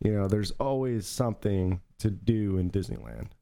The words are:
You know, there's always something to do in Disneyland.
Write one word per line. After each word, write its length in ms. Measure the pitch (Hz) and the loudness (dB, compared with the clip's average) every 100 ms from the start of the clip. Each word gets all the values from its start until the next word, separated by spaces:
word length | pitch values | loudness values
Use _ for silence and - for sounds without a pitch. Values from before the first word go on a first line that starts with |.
You 120 | - | 0
know, 160 | 107 98 | 2 2
there's 220 | 104 101 | 2 0
always 540 | - 135 135 131 117 92 | -2 -2 0 0 -2 -4
something 720 | - 123 104 - 98 92 92 - - | 0 0 0 0 2 2 0 -4 -4
to 120 | 110 | -2
do 480 | 92 - 113 104 95 | -2 2 2 4 2
in 120 | 90 | 2
Disneyland. 580 | 98 87 - 57 57 - - | 0 -2 -6 -10 -12 -12 -12